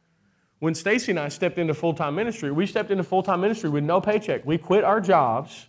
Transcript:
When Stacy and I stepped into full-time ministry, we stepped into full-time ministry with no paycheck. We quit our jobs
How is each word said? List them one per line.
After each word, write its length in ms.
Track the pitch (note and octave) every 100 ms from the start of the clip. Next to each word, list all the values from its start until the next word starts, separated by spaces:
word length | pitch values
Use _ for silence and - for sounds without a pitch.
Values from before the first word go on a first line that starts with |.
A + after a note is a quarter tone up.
| _ _ _ _ _ _
When 160 | D#3+
Stacy 380 | D#3+ G3 A#3+ A#3+
and 80 | F3
I 100 | C#3+
stepped 300 | - F3+ -
into 160 | E3 D3+
full-time 400 | E3+ D#3+ D3+ D#3
ministry, 360 | A#3 A3+ D3
we 140 | D3 G3
stepped 240 | A3 G#3
into 140 | G3
full-time 360 | E3+ F#3 F#3+ F3+
ministry 300 | G3 A3 E3
with 140 | D3
no 180 | D3 F3+
paycheck. 420 | G#3 G#3+ G#3 B2+ C3+
We 100 | E3+
quit 260 | - F#3+
our 160 | G3 G#3+
jobs 680 | F#3 F3 B2+ A2+ E3 -